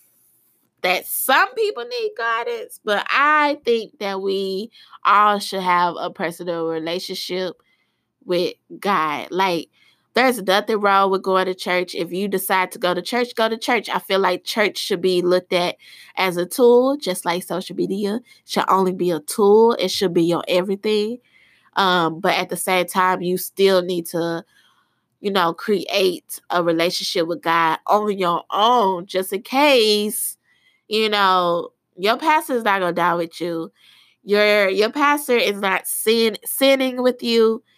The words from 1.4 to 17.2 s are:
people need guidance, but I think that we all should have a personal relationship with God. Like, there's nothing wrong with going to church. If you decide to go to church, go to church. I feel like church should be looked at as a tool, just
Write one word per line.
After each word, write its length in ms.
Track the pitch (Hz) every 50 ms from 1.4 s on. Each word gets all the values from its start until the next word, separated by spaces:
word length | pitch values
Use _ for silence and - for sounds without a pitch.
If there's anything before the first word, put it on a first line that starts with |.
| 381 508 -
people 300 | 440 440 403 - 480 466
need 280 | 480 - 240 440 214 -
guidance, 640 | - 453 - 226 226 233 240 240 226 - - - - _
but 200 | 214 208 196 - -
I 500 | - 254 285 302 302 302 294 294 294 285 -
think 340 | 233 233 226 214 - _ _
that 240 | 214 196 196 190
we 480 | 196 196 190 196 196 190 190 185 220 233 _ - - _ - - -
all 340 | 185 196 202 208 208 208 202
should 240 | 202 - 196 190
have 340 | 185 180 175 175 175 175 165 -
a 120 | 160 180
personal 580 | 175 - 185 165 170 - 175 180 170 170 165 165
relationship 920 | 160 160 160 165 170 185 - - 185 - - - 180 185 185 175 - - _ _ _ _ _ _ _ _ _ _ _ _ _
with 300 | - 180 175 175 - - - _ _ 175 -
God. 500 | - 196 196 165 156 156 147 127 95 -
Like, 380 | - 185 190 190 175 160 - - _ _ _ _ _ _ _ _ _
there's 280 | 226 254 262 247 220
nothing 380 | 185 190 190 208 208 - 220 202
wrong 300 | 196 202 196 196 196 190
with 120 | 190 190
going 240 | 190 190 185 185 185
to 80 | 190 185
church. 400 | 185 - 196 180 180 180 180 -
If 180 | - 175 175
you 160 | 175 185 202 202
decide 440 | 196 185 - - 196 185 185 185
to 60 | - -
go 160 | - 175 180
to 80 | 175
church, 320 | 180 - 240 240 247 240 -
go 140 | - 220 220
to 80 | 226
church. 320 | 220 - - 247 220 - -
I 100 | - 185
feel 200 | - - 196 196
like 260 | 196 180 180 - -
church 320 | - - 233 208 185 -
should 240 | - - - 202 175
be 220 | 175 185 180 180
looked 300 | 180 180 180 180 180 _
at 240 | 185 175 180 175 - - _ - - - - - _
as 200 | - 185 185 170
a 100 | 175 180
tool, 500 | 180 - - 240 240 240 240 254 262 285
just 280 | 294 - 190 185 -